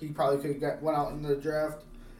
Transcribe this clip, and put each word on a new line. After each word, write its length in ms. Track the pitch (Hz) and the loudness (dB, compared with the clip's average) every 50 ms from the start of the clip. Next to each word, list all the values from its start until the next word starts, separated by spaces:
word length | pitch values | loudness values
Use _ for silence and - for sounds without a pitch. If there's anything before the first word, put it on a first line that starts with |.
He 80 | 160 147 | -8 -6
probably 300 | 147 - 156 139 139 143 | -2 2 4 4 4 4
could 220 | 143 147 143 - | 2 0 -2 0
get, 220 | 151 143 - - 147 | 0 -2 -2 0 0
went 160 | 156 156 147 | 2 2 2
out 140 | 143 - 147 | 2 0 -2
in 100 | 147 151 | -4 0
the 140 | 147 139 | 0 0
draft. 480 | 139 139 156 151 151 151 151 151 - - - - - - - - - | 2 2 0 0 2 2 0 -2 -6 -12 -14 -16 -16 -16 -18 -16 -10